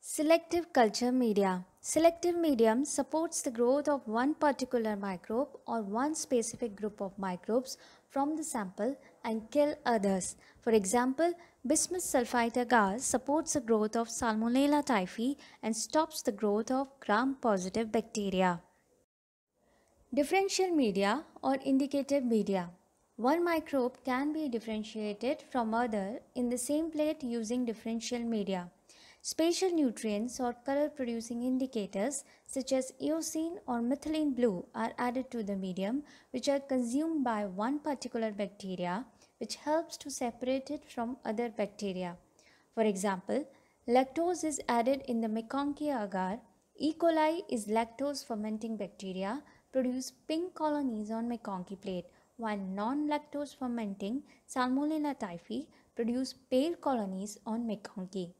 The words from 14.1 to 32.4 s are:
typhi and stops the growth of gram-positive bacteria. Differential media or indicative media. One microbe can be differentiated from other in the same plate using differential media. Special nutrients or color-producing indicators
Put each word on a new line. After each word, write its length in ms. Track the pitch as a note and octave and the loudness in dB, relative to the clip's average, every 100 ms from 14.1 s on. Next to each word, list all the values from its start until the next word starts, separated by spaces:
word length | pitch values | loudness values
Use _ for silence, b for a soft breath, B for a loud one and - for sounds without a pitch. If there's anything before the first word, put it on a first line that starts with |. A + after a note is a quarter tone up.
| - A#3+ G#3+ A3+ B3 C#4+ D4 | -2 0 0 2 4 4 4
typhi 520 | D4 A3+ F#3 - A#3 C#4+ B B | 4 2 2 -2 -2 -2 B B
and 140 | A3 A3 | -4 -4
stops 480 | - D#4 D#4+ - | 0 0 0 0
the 80 | - | -4
growth 400 | G3+ G#3+ G#3 A3+ | 0 2 2 0
of 160 | C4 C4+ - | -2 -2 -8
gram-positive 920 | - G#3 C4 C4+ A#3+ G3+ F#3 G3+ A3+ | 2 2 2 0 2 2 0 -2 0
bacteria. 680 | A3+ G#3+ - G3+ F#3 F#3 E3+ - _ _ _ _ _ _ _ _ _ b b b b _ | 0 -2 -4 -2 2 4 2 -6 _ _ _ _ _ _ _ _ _ b b b b _
Differential 580 | B3 C#4+ F#4+ G4 - F#4+ | 0 2 4 2 2 2
media 560 | E4 A#3+ F#3+ G3 A#3 E4 - | 4 4 4 2 2 -4 -6
or 140 | C4 C4+ - | -2 0 2
indicative 520 | C4+ C#4 C#4+ C4+ C#4+ B3 | 2 2 0 2 0 4
media. 460 | A3+ G3+ F#3+ F3 F3 _ _ _ - | 2 2 0 -2 -10 _ _ _ -2
One 260 | A3+ D#4+ | 2 2
microbe 560 | F4 E4 D#4 C#4 B3 B3 | 2 0 0 0 0 -2
can 300 | - B3+ C#4+ | -4 -2 -2
be 160 | D4+ D4+ | -2 -2
differentiated 960 | A#3 A3+ G#3+ G#3+ A3+ G#3+ G#3 A#3 D4+ - | -4 -4 -6 -6 -6 -6 -4 -4 -4 -4
from 240 | C4 A3+ A3 | -2 0 0
other 460 | B3 G#3+ F#3+ B3 - | 0 0 -4 -6 -10
in 160 | - B3 | -4 -2
the 80 | A#3+ | -2
same 320 | - D4 D#4+ | 0 0 0
plate 320 | D#4 D4+ D#4 | 0 -2 -2
using 440 | B3+ A#3 G#3+ B3 B3 | -4 -4 -2 -2 -2
differential 600 | A3 - A3+ A3+ A#3+ A#3 A3+ | -4 -4 -4 -4 -4 -2 0
media. 340 | G3+ F#3+ F3 _ B B B B - | 0 -2 -4 _ B B B B -10
Special 420 | - E4 E4+ F#4 | 2 2 4 2
nutrients 680 | F4 C#4 G#3 A3+ G#3 A#3 - | 4 2 2 -2 -2 -2 -2
or 140 | B3 A#3 - | -4 -4 -2
color-producing 760 | C#4 D4 D4 B3 A#3 A3+ A#3 | 0 0 -2 -4 -4 -4 -4
indicators 800 | B3 B3+ C4 A#3 F#3+ F#3+ A3+ C#4+ - b | 0 0 0 -2 -4 -2 -2 -2 -10 b